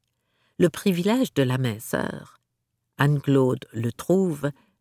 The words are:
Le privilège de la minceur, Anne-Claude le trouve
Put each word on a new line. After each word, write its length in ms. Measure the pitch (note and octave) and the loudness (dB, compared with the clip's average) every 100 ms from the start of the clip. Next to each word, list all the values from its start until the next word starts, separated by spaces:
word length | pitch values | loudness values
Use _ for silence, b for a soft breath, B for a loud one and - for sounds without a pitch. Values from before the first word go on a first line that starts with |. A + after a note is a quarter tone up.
| _ _ _ _ _ - | _ _ _ _ _ 0
Le 100 | F3 | 0
privilège 640 | - G#3 F3 F#3+ B3 A#3+ | 2 -2 0 0 0 0
de 100 | - | 0
la 140 | B2+ B2+ | 0 0
minceur, 840 | B2+ G#2+ - - - - - _ _ _ _ _ _ - | -2 -4 -6 -4 -4 -8 -16 _ _ _ _ _ _ 0
Anne-Claude 680 | C#3 D3 C#3+ C3+ B2+ B2+ - | 2 2 2 2 4 0 -6
le 220 | A2 A#2 | -6 -6
trouve 580 | - - F#3 F#3 D3 C#3+ b b b | -6 0 0 0 -2 -6 b b b